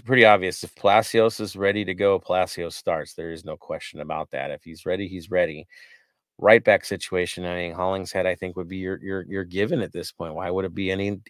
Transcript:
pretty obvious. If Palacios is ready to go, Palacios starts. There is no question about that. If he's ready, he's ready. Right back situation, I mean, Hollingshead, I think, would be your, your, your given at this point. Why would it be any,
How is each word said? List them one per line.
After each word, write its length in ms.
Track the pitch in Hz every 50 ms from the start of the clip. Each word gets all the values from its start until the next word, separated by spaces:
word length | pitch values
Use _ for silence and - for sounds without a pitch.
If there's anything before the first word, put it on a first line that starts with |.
| -
pretty 200 | 120 131 127 113
obvious. 400 | 107 107 95 92 92 87 - -
If 100 | - -
Palacios 680 | - - 101 101 110 110 - - 113 110 113 - -
is 160 | 107 101 -
ready 280 | 98 98 98 101 107 101
to 100 | 92 95
go, 240 | 90 101 101 98 90
Palacios 560 | - - 90 92 90 - - - 85 82 -
starts. 400 | - - - 85 78 73 - -
There 180 | - 82 82 82
is 120 | 80 82
no 120 | 80 76
question 440 | 73 - - 80 78 - - - 76
about 300 | 73 76 78 78 78 - -
that. 180 | 65 67 71
If 120 | 71 - -
he's 200 | 82 80 80 -
ready, 240 | 92 90 95 101 90
he's 220 | 92 90 80 95
ready. 360 | 92 92 90 80 76 76 80 _ _ - - - - _ _ _ _ _ _ _ _ -
Right 240 | - - 113 117 -
back 220 | - 101 92 -
situation, 640 | - 101 90 - - 95 90 90 85 - 92 90
I 80 | 87 87
mean, 160 | 90 87 85 85
Hollingshead, 540 | 90 92 92 95 98 92 - - 98 90
I 80 | 92 90
think, 220 | - 95 92 87
would 120 | 92 87 82
be 100 | 95 95
your, 200 | 92 92 95 - -
your, 200 | 98 98 95 90
your 220 | - 95 98 92
given 360 | 87 90 95 104 117 170 131
at 120 | 101 80 -
this 200 | 87 82 - -
point. 220 | - 82 82 78
Why 160 | 82 92 87
would 160 | 90 95 95
it 80 | 92 85
be 160 | - 98 95
any, 280 | 95 95 98 101 101 92 -